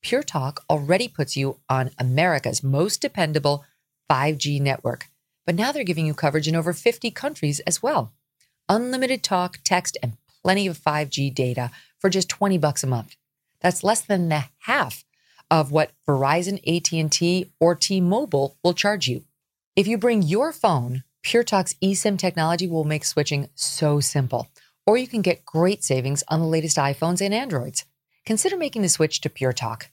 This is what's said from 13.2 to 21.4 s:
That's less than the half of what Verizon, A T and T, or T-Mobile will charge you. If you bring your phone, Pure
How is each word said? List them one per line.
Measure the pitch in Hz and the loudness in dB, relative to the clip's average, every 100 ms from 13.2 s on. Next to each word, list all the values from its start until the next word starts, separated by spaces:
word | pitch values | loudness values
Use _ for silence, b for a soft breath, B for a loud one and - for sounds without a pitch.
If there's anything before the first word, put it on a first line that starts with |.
| _ _ _ _ | _ _ _ _
That's | 180 180 | 0 0
less | 202 226 | 0 0
than | - 196 170 | 0 0 2
the | 151 - _ | -2 -4 _
half | - 269 143 - _ b b b _ | -4 -2 -2 -8 _ b b b _
of | 160 139 | 2 4
what | 147 151 _ - | 0 0 _ -2
Verizon, | 139 135 165 180 196 | 0 2 0 -2 -6
A | - 170 | -2 -2
T | - 165 | 0 -2
and | 156 | 0
T, | - 170 180 - _ | 0 2 0 -2 _
or | 165 175 | 2 4
T-Mobile | - 190 180 208 294 139 139 _ | 0 2 2 2 0 -2 -2 _
will | 175 | -2
charge | 175 202 208 127 | 0 0 0 -4
you. | 123 - _ _ _ _ - | -6 -8 _ _ _ _ 0
If | 202 | 0
you | 226 | 2
bring | 240 226 | 2 2
your | 160 196 302 | 2 2 0
phone, | - 220 151 120 127 - _ | 0 2 2 0 -6 -10 _
Pure | - 233 | 0 0